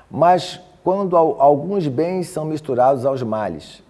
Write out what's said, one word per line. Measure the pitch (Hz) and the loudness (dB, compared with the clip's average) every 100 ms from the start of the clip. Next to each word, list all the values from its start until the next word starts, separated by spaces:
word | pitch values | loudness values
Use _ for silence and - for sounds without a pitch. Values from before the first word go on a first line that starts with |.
| _ | _
mas | 110 165 180 - - - _ | 0 2 2 0 -14 -20 _
quando | 175 196 196 170 | -4 -2 0 2
al-, | 160 - | 2 4
alguns | 143 151 165 202 151 | 4 4 0 -4 -4
bens | 123 165 185 170 | -2 -2 -4 -6
são | - | -6
misturados | 156 156 - 123 127 139 | -6 -8 -4 2 2 2
aos | 131 135 | 0 -2
males. | 117 110 101 78 - - _ | -4 -4 -4 -8 -14 -20 _